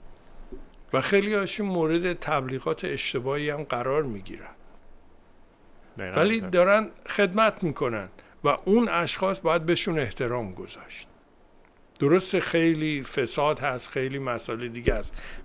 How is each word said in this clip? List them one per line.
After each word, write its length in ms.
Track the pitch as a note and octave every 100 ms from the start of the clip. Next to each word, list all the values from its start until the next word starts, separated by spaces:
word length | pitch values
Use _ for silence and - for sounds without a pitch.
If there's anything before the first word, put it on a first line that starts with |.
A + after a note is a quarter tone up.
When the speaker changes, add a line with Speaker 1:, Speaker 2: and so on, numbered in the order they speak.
| - - - - - - - - -
Speaker 1:
و 80 | C3
خیلی 320 | C3 G3 G3+
هاشون 340 | G#3 F#3 - G3+
مورد 460 | F3+ D#3 E3 F3+
تبلیغات 720 | E3+ - D3+ C3 C3 - D#3 F3+
اشتباهی 640 | C#3 - C3+ B2+ C#3+ D3
هم 140 | D3
قرار 400 | D3 B2 B2+ C#3+
می‌گیرن. 460 | C#3+ G2+ - - - - - - - - - - - - - _ - - - -
Speaker 2:
دقیقاً. 240 | F#2+ G2
Speaker 1:
ولی 200 | F#3 A3+
دارن 480 | F#3+ F3+ F3+ G#3 A3 - -
خدمت 560 | - G3 G3 A3 G#3
می‌کنن 460 | F3 C3+ C3+ A2 F#2 - - -
و 40 | C#3+
اون 420 | C3+ - A3 A3+
اشخاص 500 | E3+ E3+ - F#3+ F#3+
باید 260 | E3 E3+ D#3+
بهشون 340 | E3+ - D#3+
احترام 540 | C#3 - B2 B2 G#2+
گذاشت. 540 | F2+ F#2 - - - - - _ _ _ _ - _ - -
درسته 400 | C#3+ F3+ F#3 F#3+
خیلی 640 | - E3+ E3 D#3+ D#3 D3
فساد 560 | B2+ - A#2+ - D3 D3+
هست، 280 | C#3 B2+ -
خیلی 320 | C#3 C3 C#3
مسائل 480 | C3+ A#2 A#2 A2+ A#2+
دیگه 280 | A#2 B2 A2+
هست. 180 | - - - -